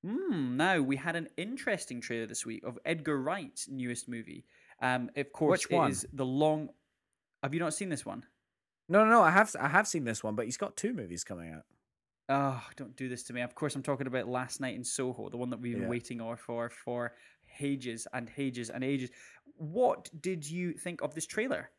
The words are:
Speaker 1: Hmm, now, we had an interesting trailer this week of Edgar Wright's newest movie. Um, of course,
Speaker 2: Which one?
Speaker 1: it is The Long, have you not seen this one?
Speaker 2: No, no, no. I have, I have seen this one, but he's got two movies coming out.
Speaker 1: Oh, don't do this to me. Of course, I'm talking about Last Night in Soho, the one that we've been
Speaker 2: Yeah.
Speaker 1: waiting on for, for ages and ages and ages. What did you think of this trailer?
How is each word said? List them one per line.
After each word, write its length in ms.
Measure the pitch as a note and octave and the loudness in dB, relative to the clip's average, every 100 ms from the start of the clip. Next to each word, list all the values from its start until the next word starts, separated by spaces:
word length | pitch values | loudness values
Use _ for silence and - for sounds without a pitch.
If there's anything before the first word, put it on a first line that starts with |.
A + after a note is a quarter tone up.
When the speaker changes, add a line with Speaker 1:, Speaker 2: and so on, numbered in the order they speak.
| F3 | -2
Speaker 1:
Hmm, 520 | B3+ F#4+ F#3+ C3 B2 | -2 0 0 0 2
now, 240 | F3 F#3 | 4 4
we 160 | C3 C#3 | 2 0
had 180 | E3 E3 | -2 -4
an 140 | D#3 - | -6 -8
interesting 640 | F#3+ C4 - F#3+ - B2 | -6 -4 -2 -2 -2 -10
trailer 240 | - A#2 A2 | -4 -4 -2
this 200 | A#2 A2+ | -6 -6
week 200 | A2+ - | -6 -8
of 120 | A#2+ | -6
Edgar 380 | - E3 D3 D3 | -4 -2 0 0
Wright's 480 | C3+ G3 C#3 - - | 0 -4 -6 -10 -8
newest 400 | C3+ B2 A#2+ - | -4 -4 -4 -6
movie. 360 | A#2 A2 - - _ - - | -8 -8 -14 -16 _ -20 -2
Um, 280 | B2+ B2+ A#2+ - | 0 2 0 -4
of 160 | C#3 | -6
course, 320 | - D3+ F3+ | 2 4 4
Speaker 2:
Which 80 | - | 4
one? 160 | F3 C#3 | 4 4
Speaker 1:
it 40 | |
is 160 | C3 - | 2 -6
The 140 | C3+ C3 | -2 0
Long, 460 | C3 D#3 D#3 C#3+ - _ _ _ _ _ _ | 4 4 4 -2 -12 _ _ _ _ _ _
have 120 | C#3 | -2
you 80 | D#3+ | 0
not 120 | E3 | 0
seen 140 | D3+ F#3+ | -2 -4
this 180 | D3 - | -4 -6
one? 200 | G2+ - _ _ _ _ _ - | -10 -12 _ _ _ _ _ 4
Speaker 2:
No, 160 | F#3+ A3 | 8 10
no, 60 | |
no. 100 | A#3 | 10
I 80 | E3+ | 10
have, 260 | F3+ G#3+ - | 10 6 2
I 120 | C#3+ | 4
have 180 | F3 G#3+ | 4 4
seen 160 | E3 | 0
this 180 | A#2+ A2+ | 0 -2
one, 140 | A2 G#2+ | -2 -2
but 80 | |
he's 140 | A2+ - | -2 -2
got 180 | - - | -4 -2
two 180 | G#3+ | -2
movies 300 | A3+ F#2+ E2+ | -2 -6 -6
coming 300 | - F2+ E2 | -6 -8 -10
out. 100 | D#2+ - _ _ _ _ _ - | -12 -16 _ _ _ _ _ 0
Speaker 1:
Oh, 400 | C#3 C#3 B2+ - - | 2 2 0 -8 -14
don't 220 | B2+ B2+ | -14 -8
do 100 | B2+ | -6
this 160 | B2 | -6
to 100 | - | -6
me. 60 | B2 | -6
Of 160 | B2 - | -6 -2
course, 200 | D3+ C#3 | -2 -2
I'm 80 | |
talking 240 | C3 C3+ C3 | -2 0 0
about 200 | B2+ A2 | -2 0
Last 320 | B2+ B2+ - | -2 -2 -4
Night 160 | C3 G#2 | -4 -4
in 80 | |
Soho, 460 | A#2+ - B2+ A2+ G#2+ | -4 -2 -2 -4 -8
the 80 | A#2+ | -4
one 140 | B2 | -4
that 100 | A#2 | -4
we've 140 | A#2+ A#2 | -4 -2
been 60 | |
Speaker 2:
Yeah. 40 | A#2 | -2
Speaker 1:
waiting 320 | A#2+ A#2 A#2+ | -4 -4 -8
on 160 | A2+ A#2+ | -8 -8
for, 340 | - A#2 A#2+ | -6 -4 -4
for 460 | - - A#2+ A#2+ - - _ _ - | -6 -6 -4 -4 -8 -20 _ _ -6
ages 440 | C#3+ C#3 B2 A#2 - | -4 -2 -4 -6 -6
and 180 | B2+ A#2 B2+ | -6 -6 -4
ages 340 | C#3 B2 A2+ | -4 -2 -6
and 140 | - | -4
ages. 260 | B2+ C#3 B2+ - - - - - | 0 0 -4 -10 -20 -20 -20 -12
What 540 | D#3 F#3+ B3 - - D#3 | -6 2 2 2 -6 -6
did 300 | F3+ F3+ C#3+ | -4 -4 -4
you 240 | E3+ F3+ | -4 -2
think 280 | D3+ F3+ F3 | -4 -8 -6
of 140 | - D#3 | -6 -6
this 100 | - | -4
trailer? 440 | - B3+ D#3 - | -2 -2 -2 -6